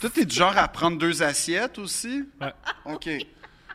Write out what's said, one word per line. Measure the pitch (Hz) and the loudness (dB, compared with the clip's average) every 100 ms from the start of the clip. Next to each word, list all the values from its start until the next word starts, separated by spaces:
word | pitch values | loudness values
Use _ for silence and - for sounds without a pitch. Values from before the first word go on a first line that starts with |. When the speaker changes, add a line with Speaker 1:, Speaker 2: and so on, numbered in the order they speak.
Speaker 1:
Toi, | 226 | -2
t'es | 320 202 | 0 2
du | |
genre | 131 180 202 | 4 4 6
à | 156 | 2
prendre | - 165 170 | 2 0 2
deux | 165 156 | 0 2
assiettes | 156 139 - 175 247 - | 2 0 0 0 -2 -6
aussi ? | 196 - 233 269 277 - | -8 -6 -6 -6 -8 -8
Speaker 2:
Ouais. | 139 - - - - | -10 -8 -10 -10 -8
Speaker 1:
OK. | 156 - | -8 -6
Speaker 2:
Ouais. | 151 - _ - _ - | -6 -8 _ -20 _ -20